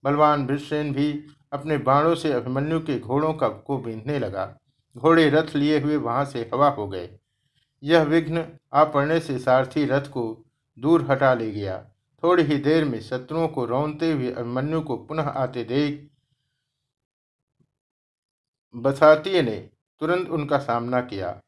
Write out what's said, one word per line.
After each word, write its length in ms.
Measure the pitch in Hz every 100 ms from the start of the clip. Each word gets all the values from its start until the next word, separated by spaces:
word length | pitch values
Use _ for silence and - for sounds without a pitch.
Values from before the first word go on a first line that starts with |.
बलवान 420 | 135 147 151 147 131
वृषसेन 460 | 143 - 151 151
भी 320 | 135 147 147 - - _
अपने 260 | 143 147 147
बाणों 360 | 120 139 156
से 180 | 165 160
अभिमन्यु 480 | 123 120 131 147 165
के 200 | 160 127
घोड़ों 340 | 104 135 156
का, 140 | 156 120
को 300 | 104 - 135
बींधने 400 | 113 110 117 147
लगा। 400 | 107 95 95 - _ _ _ 120
घोड़े 340 | 151 165 156
रथ 260 | 151 156 147
लिए 240 | 143 151
हुए 160 | 143 151
वहां 300 | 117 120 139
से 240 | 123 113
हवा 140 | 123 143
हो 200 | 135 101
गए। 220 | 92 87 - _ _ _ _ _ _
यह 200 | 143 165
विघ्न 440 | 151 165 151 165 160 - _
आ 120 | 139
पड़ने 360 | 151 143 143 165
से 180 | 156 127
सारथी 460 | 127 131 131 151
रथ 180 | 139 135
को 420 | 135 131 113 113 _ _ _ -
दूर 280 | 135 165 135
हटा 240 | 135 135
ले 160 | 123 113
गया। 360 | 104 101 107 - _ _ _
थोड़ी 180 | 165 180
ही 140 | 147 143
देर 280 | 139 160
में 160 | 151 117
शत्रुओं 480 | 101 127 127 156 160
को 160 | 160
रौंदते 480 | 117 123 151 151 165
हुए 200 | 151 123
अभिमन्यु 480 | - 120 127 143 160
को 160 | 156 117
पुनः 260 | - 160
आते 420 | 143 - 127 123
देख 460 | 113 131 147 143 - _ _ _ _ _ _ _ _ _ _ _ _ _ _ _ _ _ _ _ _ _ _ _ _ _ _
बसातीय 680 | 120 127 135 156 156 165 185
ने 280 | 127 101 - _ _ _
तुरंत 280 | 151 180 180
उनका 300 | 165 147 143
सामना 420 | - 117 117 127
किया। 420 | 123 98 90 -